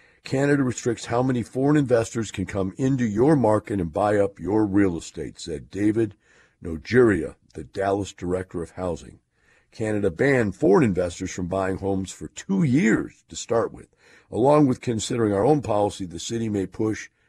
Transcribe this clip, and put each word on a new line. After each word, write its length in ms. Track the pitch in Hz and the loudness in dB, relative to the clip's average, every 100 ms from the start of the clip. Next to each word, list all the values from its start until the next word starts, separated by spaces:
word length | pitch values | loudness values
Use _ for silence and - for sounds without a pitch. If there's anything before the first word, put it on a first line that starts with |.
| _ _ | _ _
Canada 400 | - 135 143 143 | -6 0 2 2
restricts 440 | 127 - 123 110 - | 0 -2 -4 -4 -2
how 160 | 113 | 0
many 200 | 131 123 | 0 0
foreign 340 | 107 127 139 151 | -4 0 2 4
investors 540 | 127 120 110 120 107 | 4 2 2 -4 -6
can 160 | - 87 | -6 -6
come 280 | 101 95 - | -4 -4 -2
into 280 | 135 135 | 0 0
your 300 | 117 101 139 | 0 2 4
market 460 | 151 110 107 - 101 | 4 4 2 0 -4
and 120 | 82 | -2
buy 260 | 95 104 104 | 0 2 2
up 200 | 98 - | 0 -2
your 280 | 87 107 107 | -2 0 2
real 300 | 98 98 82 | 2 2 0
estate, 440 | - 82 64 - | -8 -10 -12 -12
said 300 | 82 73 60 | -12 -12 -10
David 440 | 95 104 110 107 - _ _ _ _ | -2 0 0 -2 -6 _ _ _ _
Nogueira, 760 | 82 82 - 120 117 87 67 - _ | -10 -10 0 4 4 4 -2 -10 _
the 80 | - | -16
Dallas 480 | 71 101 98 101 95 | -12 -4 -2 -2 -4
Director 500 | - 87 92 92 87 | -8 -6 -4 -6 -10
of 100 | 80 | -10
Housing. 480 | - 92 78 64 - _ _ _ _ _ | -8 -6 -8 -12 -20 _ _ _ _ _
Canada 400 | - 110 107 101 | -6 -4 0 0
banned 460 | 78 135 131 104 - | 2 2 4 2 2
foreign 260 | - 196 | 4 6
investors 480 | 120 87 90 - 92 | 4 2 -2 -4 -8
from 160 | - 87 | -6 -4
buying 320 | 95 95 90 | -2 -2 -2
homes 320 | 98 95 95 | -4 -4 -6
for 180 | - 80 | -10 -14
two 360 | - - 190 | -10 -4 0
years 580 | 151 135 220 143 - - _ | 2 2 2 0 -2 -12 _
to 80 | 82 | -12
start 360 | - 117 104 | -2 -2 -2
with. 140 | - - _ _ - _ | -6 -20 _ _ -20 _
Along 360 | 98 131 151 139 | 0 4 4 4
with 140 | 123 | 2
considering 520 | - 110 - 123 110 | -2 -4 -2 0 0
our 120 | 98 | 2
own 180 | 120 151 | 2 2
policy, 440 | 113 104 104 - 90 | 0 0 0 -2 -10
the 120 | 82 | -10
city 300 | - 113 113 | -8 -6 -2
may 180 | 104 92 | -2 -2
push 420 | - 110 104 - _ | -4 -4 -4 -10 _